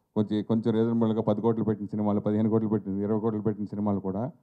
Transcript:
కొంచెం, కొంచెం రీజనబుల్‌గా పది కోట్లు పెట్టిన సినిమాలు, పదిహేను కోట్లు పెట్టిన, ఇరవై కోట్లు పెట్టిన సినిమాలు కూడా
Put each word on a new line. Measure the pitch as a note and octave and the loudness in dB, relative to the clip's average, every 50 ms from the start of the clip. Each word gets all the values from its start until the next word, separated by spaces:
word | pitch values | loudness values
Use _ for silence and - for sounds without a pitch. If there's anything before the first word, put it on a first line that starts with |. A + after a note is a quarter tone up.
| _ _ - | _ _ -2
కొంచెం, | A2 G#2+ G2+ G#2+ G#2 G2+ | -2 0 0 0 -2 0
కొంచెం | - A2+ A2+ A2 A#2+ G#2+ | 0 0 0 2 2 2
రీజనబుల్‌గా | A2 A2+ A#2 A#2 A#2 A2+ A2 G#2+ A2 | 2 2 2 2 2 2 2 2 2
పది | G#2+ A2 G#2 G#2 | 0 0 0 2
కోట్లు | G#2 A#2 A2+ A2 A2 | 2 0 0 2 0
పెట్టిన | G#2+ G#2+ G2 G#2 | 0 -2 -2 -4
సినిమాలు, | G2 - G#2 G#2 G#2 G2+ G#2 | -6 -4 -2 0 0 0 0
పదిహేను | G2+ G#2 G#2+ G#2+ A2 G#2+ | 0 0 0 2 2 2
కోట్లు | G#2+ A2+ A2 G2+ | 2 2 2 0
పెట్టిన, | A2 G#2+ F#2+ G2 F#2+ G2 | 0 -2 -2 -2 -4 -2
ఇరవై | G2+ G2+ A2 G#2+ | -2 -2 -2 0
కోట్లు | G2+ A#2 G#2+ G#2+ | 0 -2 -2 -2
పెట్టిన | G2+ A2 G#2 G2 G#2 | -2 -2 -2 -4 -6
సినిమాలు | F#2+ - G#2 G#2 G#2+ G2 G2 | -6 -6 -4 -2 -2 -2 -2
కూడా | F#2 F#2+ F#2 G2+ A#2+ C#3+ - _ | -2 -4 -4 -4 -4 -6 -8 _